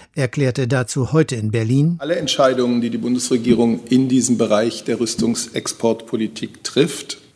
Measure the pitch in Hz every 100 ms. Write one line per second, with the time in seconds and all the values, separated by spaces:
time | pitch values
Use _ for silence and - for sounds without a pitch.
0 | - - 131 - 131 120 123 131 120 147
1 | 120 160 160 123 107 113 110 135 156 170
2 | 143 175 147 - 131 127 123 120 117 117
3 | 120 123 - 127 120 117 117 110 - 127
4 | 131 131 110 113 110 104 113 110 - 113
5 | 117 - 113 113 - - - - 117 113
6 | - 117 107 - 110 - - - 170 -
7 | - - -